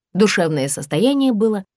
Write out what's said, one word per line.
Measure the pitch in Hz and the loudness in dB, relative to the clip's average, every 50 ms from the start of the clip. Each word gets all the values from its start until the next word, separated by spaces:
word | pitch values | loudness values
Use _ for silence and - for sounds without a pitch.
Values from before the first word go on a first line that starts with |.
| _ _ | _ _
Душевное | - 180 214 196 - - 170 156 156 143 131 143 | 0 2 2 2 2 2 0 0 0 -2 -2 -4
состояние | - 165 143 - 151 156 208 269 285 277 269 262 | -4 -8 -8 -4 -2 0 0 2 2 2 0 0
было | 233 196 226 220 214 196 190 _ _ | 0 2 0 0 0 -2 -6 _ _